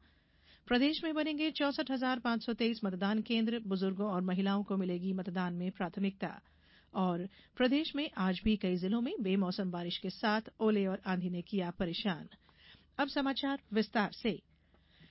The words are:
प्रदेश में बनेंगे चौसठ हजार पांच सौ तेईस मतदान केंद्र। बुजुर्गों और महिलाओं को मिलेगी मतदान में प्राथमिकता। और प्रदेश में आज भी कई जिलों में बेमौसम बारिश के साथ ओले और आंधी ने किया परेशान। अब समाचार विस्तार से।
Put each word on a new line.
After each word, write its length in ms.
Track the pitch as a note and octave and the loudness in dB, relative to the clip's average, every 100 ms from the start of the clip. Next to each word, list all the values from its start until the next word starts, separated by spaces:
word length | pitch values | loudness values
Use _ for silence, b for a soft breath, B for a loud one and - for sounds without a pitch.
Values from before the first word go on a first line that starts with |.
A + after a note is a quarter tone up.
| b b b b b b - | b b b b b b 0
प्रदेश 380 | A#3+ C#4 D#4+ | 2 2 2
में 100 | E4 | -2
बनेंगे 360 | D#4 D4+ D4 D#4 | 0 0 0 -2
चौसठ 400 | - C#4+ C#4+ D4+ | 0 0 0 -2
हजार 280 | C4 B3+ B3+ | 0 0 0
पांच 260 | A#3+ A#3 | 0 0
सौ 80 | A#3 | -2
तेईस 280 | A3+ A#3 A3+ | 0 0 0
मतदान 380 | G3 F#3 G3 A3 | -2 0 0 0
केंद्र। 380 | G#3+ A3+ A3+ A#3 G#3+ | 0 0 2 0 -2
बुजुर्गों 400 | F#3+ F#3+ F#3+ G#3 | 0 0 0 0
और 160 | F#3 | 0
महिलाओं 400 | F#3 F3+ G3 G3+ | 0 2 2 0
को 140 | G3+ G3 | 0 0
मिलेगी 360 | F#3 F3 F#3 | 0 0 -2
मतदान 420 | F#3+ F#3 F3+ F3+ | -2 -2 -2 -2
में 160 | F3 F3+ | -2 -4
प्राथमिकता। 720 | - F3+ F3+ G3 G3 E3+ - b b b b b | -4 -4 -2 -2 -2 -6 -8 b b b b b
और 340 | - F#3 E3+ F#3 B B - | 0 2 0 -4 B B 0
प्रदेश 400 | B3 C#4 D#4+ C#4+ | 2 4 0 -2
में 140 | D4+ - | -4 0
आज 240 | F#3 F3+ | 0 2
भी 120 | A3 G#3+ | 2 2
कई 200 | F#3 F3+ | 2 2
जिलों 240 | F#3 A3+ | 2 0
में 140 | B3 G4 | 0 -2
बेमौसम 500 | G3 G3 F3+ F#3 F#3+ | 0 2 2 0 -2
बारिश 280 | F3 F3 - | -2 -4 -4
के 120 | F#3 | -6
साथ 300 | - A3+ G#3+ - - | -2 0 0 -2 0
ओले 260 | A3 G#3+ F#3+ | 2 4 2
और 160 | G3 G3 | 0 -2
आंधी 240 | F3+ F3+ | -2 -2
ने 120 | F3 | -4
किया 280 | F3 G3 F3 | -2 -2 -2
परेशान। 580 | - F3+ E3+ G#3 D#3 E3 - B B B B B - | -2 -4 -2 -2 -4 -8 -20 B B B B B -4
अब 100 | C#4+ | -2
समाचार 520 | D4 C4+ C4+ C#4 C#4 - | 0 0 0 -2 -4 -2
विस्तार 400 | G#3 G#3 A#3 G3+ | 0 2 0 -2
से। 300 | - A#3 D#3+ - b b b b b b | -2 -2 -2 -8 b b b b b b